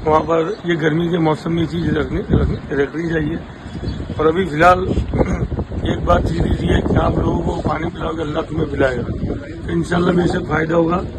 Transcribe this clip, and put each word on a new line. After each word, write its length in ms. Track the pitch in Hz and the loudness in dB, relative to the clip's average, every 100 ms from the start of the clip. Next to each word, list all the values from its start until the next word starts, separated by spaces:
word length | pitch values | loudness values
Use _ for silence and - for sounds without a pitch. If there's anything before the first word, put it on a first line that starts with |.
| 156 | 4
وہاں 140 | 156 156 | 2 4
پر 240 | 165 160 220 | 0 0 -2
یہ 100 | 170 165 | -2 2
گرمی 280 | 156 156 170 | 2 2 2
کے 80 | 175 | 2
موسم 380 | 156 151 175 170 | 2 2 0 0
میں 100 | 160 | 0
چیز 320 | 165 156 156 | 0 0 0
رکھنی، 240 | 135 160 | 0 -2
رکھنی، 540 | - - - - - 143 | 2 2 2 -2 -4 -2
رکھنی 340 | 139 156 170 | -2 -2 -2
چاہیے۔ 260 | 165 151 170 - - - - - - - - | -2 -2 -4 -10 -14 -12 -8 -6 -6 -6 2
اور 80 | 156 | 2
ابھی 200 | 170 180 | 2 0
فی 100 | 147 | 4
الحال 320 | 170 180 185 - - - - - - - - - | 6 6 2 0 0 0 0 0 -2 -4 -4 -4
ایک 160 | - 165 | -2 -2
بات 180 | 170 175 | 2 2
سیدھی 300 | - 165 160 | 2 0 0
سی 160 | - 175 | 0 2
ہے 120 | 175 | 0
کہ 160 | - - | 2 2
آپ 160 | 165 160 | 2 2
لوگوں 240 | 151 - | 0 0
کو 200 | - - | -2 -2
پانی 280 | - 151 165 | -2 -2 -4
پلاؤ 220 | 165 165 | -4 -6
گے، 100 | 160 | -4
اللہ 180 | 151 151 160 | -4 -4 -4
تمہیں 160 | 160 151 | -4 -2
پلائے 260 | 139 135 123 | 0 0 0
گا، 40 | |
تو 300 | 117 - - - - - - | -4 -4 -4 -6 -8 -10 -4
انشاءاللہ 440 | 170 156 175 180 | -2 0 2 2
بے 160 | 175 175 | 2 2
شک 200 | 180 - | 0 -2
فائدہ 260 | 151 156 | -2 2
ہوگا۔ 280 | 170 165 175 - | 2 2 0 -4